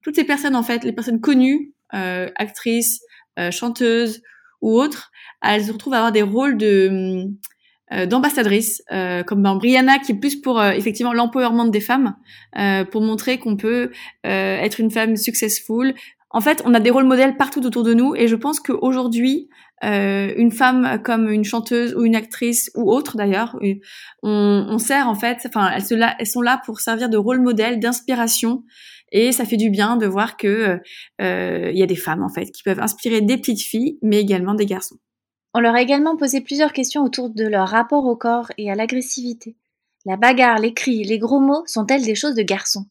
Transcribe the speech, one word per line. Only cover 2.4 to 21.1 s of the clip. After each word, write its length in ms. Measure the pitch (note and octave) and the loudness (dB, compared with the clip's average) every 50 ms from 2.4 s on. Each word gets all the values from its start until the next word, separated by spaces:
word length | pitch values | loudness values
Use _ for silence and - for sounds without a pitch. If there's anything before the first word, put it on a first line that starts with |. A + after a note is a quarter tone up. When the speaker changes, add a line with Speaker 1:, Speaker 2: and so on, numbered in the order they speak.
| G#3+ G#3 G#3 - - A#3+ A3+ A#3 A#3 - - - - - - - _ _ _ - | -8 -8 -8 -8 -4 -2 0 0 0 -2 -4 -6 -8 -20 -20 -20 _ _ _ -6
Speaker 1:
euh, 120 | F3 F3 | -4 -4
chanteuses 720 | F3 - - A#3+ A#3 - B3 A#3 A#3 A#3 A#3+ A3+ G#3+ A#3 _ - - _ _ _ _ _ - | -4 -4 -6 -6 -2 0 2 2 2 2 0 -2 -4 -8 _ -20 -20 _ _ _ _ _ -2
ou 180 | A3 A3 A#3 | 2 4 4
autres, 300 | C4+ D4+ D4 - - _ _ - - - - _ - | 2 2 -2 -8 -16 _ _ -20 -20 -20 -18 _ 0
elles 220 | - G#3 G#3+ G#3 | 0 0 0 0
se 80 | G#3 A3 | -2 -6
retrouvent 200 | G#3+ - C#4 C4+ | -6 -6 -2 0
à 60 | A#3 | 0
avoir 140 | A3 A#3 G#3+ | 0 2 2
des 100 | G#3+ G#3 | 2 2
rôles 340 | G3 G3+ A#3 C4+ C#4+ C4 | 2 0 0 0 0 0
de, 720 | G#3 G#3+ G#3+ G3+ G3 F#3+ F#3+ G3 F#3+ F#3+ F#3+ F#3+ F#3 F#3 G3 G3+ G3+ - - _ _ _ _ _ _ _ _ - | 2 2 4 4 4 4 4 2 0 -2 -2 -4 -4 -6 -8 -10 -12 -16 -20 _ _ _ _ _ _ _ _ -6
euh, 140 | F#3+ F#3 | -4 -2
d'ambassadrices, 760 | F3+ A3 B3+ C4 C#4+ - D#4+ A3+ G#3 G3 G#3+ A3+ A3 - - - - | 0 0 2 2 0 0 0 0 2 2 0 0 -2 -6 -8 -10 -8
euh, 320 | - F#3+ F#3 F3+ F3+ F3 F3 | -6 -4 -4 -2 -4 -4 -4
comme 200 | F3 G#3+ G3+ G3 | -2 0 2 2
dans 160 | G3 F#3+ F#3+ | 2 2 2
Rihanna, 400 | G3 A#3+ B3+ C4 C4 C4 C4+ C#4 | 2 4 4 4 6 6 4 4
qui 140 | C#4 - A3 | 2 -2 -4
est 60 | G3 | -2
plus 220 | A#3 C#4+ C4+ C#4+ | -2 -4 -4 -2
pour, 180 | - C4 B3+ A3+ | -2 -2 0 2
euh, 120 | G#3 G3+ | 2 2
effectivement 420 | F#3 - G3 A#3+ G#3 - A#3+ A#3+ A#3+ | 2 0 -2 -4 -4 -2 -4 -2 0
l'empowerment 560 | A#3 A#3+ A#3 A#3 C4 B3+ A#3 A3+ A#3 A#3 A#3 | 0 0 0 0 0 0 2 2 2 2 2
des 120 | G#3 G#3+ | 2 0
femmes, 360 | G#3 - B3 C4+ C4+ G#3+ - _ _ _ - - - _ - - | 0 0 0 2 2 0 -2 _ _ _ -20 -20 -20 _ -6 -2
euh, 260 | G3+ G3 G3 F#3+ F#3+ | 0 0 2 0 -2
pour 180 | F#3+ - A3 G#3+ | -2 -2 0 0
montrer 360 | A3 A3 G#3+ - - B3+ B3+ | 0 0 -2 -2 -2 -4 -2
qu'on 180 | - A#3 G#3+ | -2 -4 -4
peut, 340 | G3+ - A3 A#3 B3 B3 B3 - - - - - _ _ | -2 0 0 0 0 -2 -4 -6 -12 -20 -20 -20 _ _
euh, 320 | - G3 F#3+ F#3+ F#3+ F#3+ | -4 -2 -2 0 -2 -2
être 240 | - D3+ G#3 G3+ - | -2 -2 -4 -2 0
une 100 | A3+ A3 | -2 -2
femme 260 | A3 A3+ A3 A3 A3+ | 0 0 0 0 0
successful. 760 | G#3+ A3 - A3 - - G#3+ G#3 - - - A3 A#3 B3+ C4+ C4 - - - _ _ _ _ | 0 -2 -4 -2 -2 -2 -2 -4 -4 -4 -4 -2 0 0 0 -2 -2 -12 -20 _ _ _ _
En 100 | - A#3 | -4 0
fait, 220 | G#3 D4 D4+ D4 - | 2 2 0 2 2
on 80 | B3 A#3+ | 4 4
a 80 | A#3 | 4
des 100 | G#3 A#3+ | 6 4
rôles 140 | B3 C4 C4+ | 4 4 4
modèles 320 | C4 B3+ B3+ C4 C4+ C4+ | 4 6 6 4 4 4
partout 280 | C#4 C#4 C4+ - D4 B3+ | 0 -2 -2 -2 -4 -4
autour 160 | B3+ - A#3+ A3+ | -2 -2 0 2
de 100 | A3+ A#3 | 4 4
nous, 220 | A#3 B3 C#4 - | 4 4 2 2
et 140 | - A#3 A#3 | 2 2 2
je 80 | A3+ | 2
pense 240 | A3+ A#3 C#4+ D#4 C#4+ | 0 -2 -4 -4 -4
qu'aujourd'hui, 920 | - - B3+ - - B3+ C4 B3+ B3+ B3 A3+ A#3 A#3+ C4 C4+ D#4+ - - _ _ - _ _ _ - | -4 -4 -4 0 0 0 0 0 0 0 0 0 0 0 0 -2 -4 -8 _ _ -20 _ _ _ -4
euh, 480 | G#3+ G#3 G3 G3+ G3 G3 G3 G3 G3 - | -2 0 0 0 0 0 0 -2 -2 0
une 160 | - A#3 A#3 A3 | 2 2 2 4
femme 500 | A#3 C4 B3+ B3+ B3+ B3 B3+ B3+ G#3+ A3 | 4 2 4 4 4 2 2 -2 -4 -2
comme 280 | - | -2